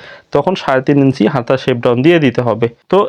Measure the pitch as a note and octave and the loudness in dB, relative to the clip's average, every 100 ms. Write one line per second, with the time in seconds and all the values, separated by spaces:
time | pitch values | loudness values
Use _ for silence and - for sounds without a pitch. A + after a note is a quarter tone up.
0 | - - _ - D#3+ F#3+ - C3 C#3 C#3+ | -20 -20 _ -2 -2 -4 -2 -2 0 2
1 | C3+ B2+ G3+ C#3+ A#2 C3 - A#2+ B2+ A#2+ | 2 2 0 0 -2 -2 -2 -2 0 2
2 | D3 F3 C#3+ B2+ A#2+ A2 A#2 - - F#3 | 2 4 2 0 -2 -2 -2 -6 -2 0